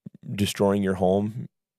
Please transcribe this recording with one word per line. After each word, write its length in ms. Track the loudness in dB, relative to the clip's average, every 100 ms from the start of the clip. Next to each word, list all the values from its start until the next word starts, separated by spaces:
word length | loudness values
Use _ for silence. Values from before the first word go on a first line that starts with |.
| -20 -18 -10
destroying 520 | -2 -2 2 2 2
your 120 | 0
home 520 | 2 2 2 0 -6 -12 _ _